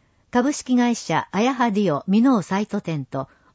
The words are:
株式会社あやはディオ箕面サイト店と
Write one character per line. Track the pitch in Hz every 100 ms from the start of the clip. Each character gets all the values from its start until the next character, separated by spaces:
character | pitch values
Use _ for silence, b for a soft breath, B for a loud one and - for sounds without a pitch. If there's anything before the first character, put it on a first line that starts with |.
| _ _ _
株 | 240 262
式 | 294 - 247
会 | 240
社 | 233 - 156 -
あ | 185
や | 240
は | 262 240
デ | 202
ィ | 196
オ | 139 -
箕 | 208
面 | 262 233
サ | - 190
イ | 208
ト | 202
店 | 175 156 131
と | 139 135 b b